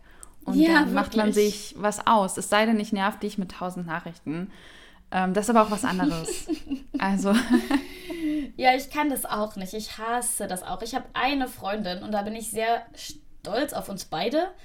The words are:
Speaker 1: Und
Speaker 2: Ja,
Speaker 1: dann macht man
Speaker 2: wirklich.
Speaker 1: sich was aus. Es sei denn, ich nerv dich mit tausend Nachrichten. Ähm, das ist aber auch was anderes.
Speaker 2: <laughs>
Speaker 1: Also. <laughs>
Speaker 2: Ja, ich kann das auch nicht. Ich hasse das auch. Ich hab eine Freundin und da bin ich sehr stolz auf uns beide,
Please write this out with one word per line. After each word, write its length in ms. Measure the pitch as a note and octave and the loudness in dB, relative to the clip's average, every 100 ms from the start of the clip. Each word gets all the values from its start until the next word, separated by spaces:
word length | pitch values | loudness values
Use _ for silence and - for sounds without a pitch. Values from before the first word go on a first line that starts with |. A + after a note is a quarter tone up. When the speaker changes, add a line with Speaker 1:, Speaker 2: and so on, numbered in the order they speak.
| - - - - | -20 -20 -20 -10
Speaker 1:
Und 100 | - C#4 | 0 4
Speaker 2:
Ja, 240 | D#4+ D#4+ | 6 6
Speaker 1:
dann 100 | A#3+ | 4
macht 220 | F#3+ G3+ A3 | 2 0 2
man 100 | G#3+ | 2
Speaker 2:
wirklich. 420 | G3+ G#3 G3+ - | 4 2 0 -8
Speaker 1:
sich 40 | - | -4
was 260 | G#3 G#3 - | -2 0 4
aus. 300 | A3 F#3+ - | 4 4 -2
Es 120 | - | 2
sei 180 | G#3 A3 | 2 4
denn, 140 | A3 | 2
ich 120 | G#3 | 0
nerv 260 | G3+ G3 G#3+ | 0 0 -2
dich 180 | G#3 G3+ | -6 -4
mit 140 | F3+ | -6
tausend 340 | - F3+ F3+ E3+ | -6 -8 -6 -6
Nachrichten. 640 | D#3+ F3 E3+ - D#3+ F#3+ - - - - - - | -6 -8 -10 -8 -6 -8 -12 -20 -20 -20 -20 -6
Ähm, 220 | F#3 F#3 | 0 2
das 100 | F#3 G#3 | 2 6
ist 40 | |
aber 120 | A3+ G#3+ | 6 6
auch 40 | |
was 140 | G3+ | 2
anderes. 640 | - F#3 C#4+ - - - - D#4 - | 0 2 2 0 -4 -6 -4 -6 -4
Speaker 2:
<laughs> 240 | C4+ - C#4+ | -8 -6 -2
Speaker 1:
Also. 360 | F#3+ G3 G3 A3+ | 2 2 4 4
<laughs> 40 | B3+ A#3+ - C#4 - - F4 E4+ D#4 D4+ B3 - | 6 4 4 0 0 -12 -10 -6 -2 -2 -4 2
Speaker 2:
Ja, 180 | B3+ | 4
ich 160 | C4 C4 | 4 0
kann 200 | D4 D4+ | -2 0
das 140 | B3+ | -2
auch 320 | - G#3 G#3+ G3+ | -4 -4 -4 -6
nicht. 180 | F#3 | -10
Ich 240 | G#3+ G#3 - | -8 -10 -8
hasse 480 | A3+ A#3+ A#3+ - G3+ | -4 -2 -2 -4 -4
das 160 | F3+ | -6
auch. 200 | - F#3 | -6 -8
Ich 120 | A#3 | -6
hab 140 | C4 - | -6 -6
eine 340 | - B3 C#4+ B3 | -2 0 0 -2
Freundin 540 | - F#3+ G#3+ F3+ F3+ | -4 -4 -4 -4 -6
und 100 | G#3 | -4
da 100 | G#3+ | -2
bin 120 | G#3 A3 | -2 -6
ich 140 | A3 | -6
sehr 320 | A3 A3+ B3 - | -2 0 0 -2
stolz 800 | - - - - - - G#3+ D4 | -14 -14 -14 -18 -14 -4 -2 -2
auf 160 | - F#3 | -4 -8
uns 160 | F#3+ | -10
beide, 440 | - D#3+ G3+ D4+ F#4 - | -6 -4 0 0 0 -4